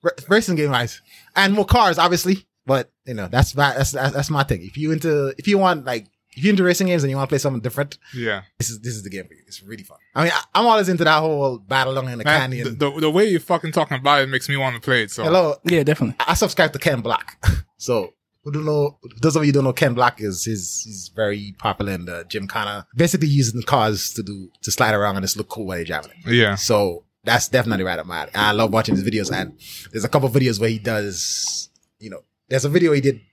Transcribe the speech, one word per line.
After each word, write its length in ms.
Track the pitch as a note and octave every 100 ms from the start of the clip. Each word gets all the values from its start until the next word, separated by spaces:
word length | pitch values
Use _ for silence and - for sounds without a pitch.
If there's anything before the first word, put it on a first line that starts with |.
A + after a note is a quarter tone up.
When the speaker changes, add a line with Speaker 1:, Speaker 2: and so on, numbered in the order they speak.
Speaker 1:
Ra-, 80 | E3+ - -
racing 280 | G#3 A3 E3
game 140 | D3
wise, 300 | B2+ A#2+ - _ - _ -
and 180 | G3
more 120 | G3+ G3+
cars, 320 | B3 G#3 E3+
obviously. 480 | E3+ F3 F#3 F#3+ _ _ -
But 260 | C3 A#2+ _ -
you 80 |
know, 140 | A2+ F#2
that's 280 | A#2 C#3 C3+
my, 180 | C#3+
that's, 180 | B2+ C3+
that's, 220 | C#3 C3+
that's 160 | B2+ C#3
my 140 | D3+
thing. 180 | C#3 F#2+
If 140 | F#2 C3+
you 140 | D3+
into, 420 | D#3+ D#3+ D3 C#3 -
if 100 | -
you 100 | G3
want, 280 | F#3+ E3+ B2+
like, 220 | A#2+ G2+ _ _
if 120 | -
you 60 | E3+
into 140 | G3+
racing 240 | F3+ F3 F#3
games 160 | F3
and 60 | C#3
you 60 | C3+
wanna 100 | C3+
play 100 | C#3
something 240 | C#3+ B2+
different, 360 | A#2 B2+ C#3+ - -
Speaker 2:
Yeah. 300 | B2+ A#2 G2 G2 _
Speaker 1:
this 120 | A#2+
is, 100 | A2+
this 140 | A#2 A2
is 80 |
the 60 | G2
game 160 | F#2+ F2+
for 60 |
you. 80 | D#2+ _
It's 140 | -
really 200 | F#2+ A2
fun. 140 | F#2+ - _ C3
I 80 |
mean, 80 | E3+
I, 100 | D3+ - F#3
I'm 100 | A#3
always 220 | A3 F#3
into 140 | F3
that 160 | D#3+ D#3
whole 380 | D#3+ D3 C#3 A#2+
battle 360 | G2 C3+ C3
along 160 | C3+ C3
in 80 | A#2+
the 40 |
Speaker 2:
Man, 160 | D3 D3+ C3
Speaker 1:
canyon. 260 | B2+ B2+ A#2
Speaker 2:
the, 120 | C#3+
the, 80 | C#3+
the 80 | D#3
way 160 | E3 G#3+
you're 100 | F3
fucking 300 | - E3+ D#3+
talking 240 | - D#3+ B2+
about 240 | C3+ C#3+
it 60 | C3+
makes 180 | C3+ -
me 80 | C#3
wanna 220 | C3 A#2
play 240 | - B2
it. 80 | G#2+
So 120 | -
Speaker 1:
Hello. 320 | A#2 F3+ E3 C#3+ -
Speaker 3:
Yeah, 180 | E3+
definitely. 320 | C#3 D#3 A2+ - B2+
Speaker 1:
I 80 | E3+
subscribe 360 | G#3 - D#3
to 60 | -
Ken 220 | - C3
Block. 360 | A2+ A2 - - -
<laughs> 320 | E2+ - _
So, 360 | - A#2 F2+ _ _ _ D3
who 60 |
don't 100 | D3 D3+
know, 320 | D3+ C#3+ - - A2+
those 140 | D#3+ D#3
of 80 |
you 40 | D3+
who 40 |
don't 120 | C#3 C3+
know, 80 |
Ken 200 | B2+ D3
Block 280 | A#2+ B2 -
is, 240 | G#2+ F#2 -
he's, 360 | G#2+ E2+ - A2
he's 260 | G2+ F2
very 400 | - G#2+ G#2 G2+ G2
popular 320 | A2 F#2+ G2+
in 140 | F#2+ F2
the 180 | F2 E2+
Gymkhana. 580 | G#2+ G2 A2+ G#2 G#2 - A#2+
Basically 320 | E3+ E3+ D3+
using 340 | C#3+ A#2+ A#2
cars 500 | - C#3 A2 G#2 -
to 100 | -
do, 260 | G2 G2+ F#2 _
to 100 | -
slide 220 | - A#2
around 240 | G#2+ G#2 G2
and 60 | F#2+
just 100 | G#2
look 140 | G#2
cool 160 | - G2
while 100 | F2+
you're 60 | E2
driving 260 | D#2 - - -
it. 60 |
Speaker 2:
Yeah. 220 | A#2 A2 G2
Speaker 1:
So 480 | - G#2 G2+ E2+ _ _ -
that's 240 | A#2 -
definitely 340 | B2+ A#2 G2+
right 160 | F#2 E2+
up 60 | D#2+
my 140 | E2+
alley. 100 | D2 G2
I 160 | G#2
love 180 | G#2 A2+
watching 240 | A2 A2 F#2+
his 80 |
videos, 300 | G2 G#2+ F#2+
and 260 | F2+ F#2+ - - - -
there's 140 | A2 G#2
a 40 |
couple 200 | D3 C3
videos 320 | B2 B2+ G#2+
where 80 | A2+
he 100 | A2+
does, 920 | A2 G#2+ G#2 F2+ - - - - - _ _ _
you 100 | A2
know, 140 | F#2 _ _ _
there's 160 | C3 C3+
a 40 |
video 240 | E3 E3+
he 80 | D3
did 180 | C3+ B2 _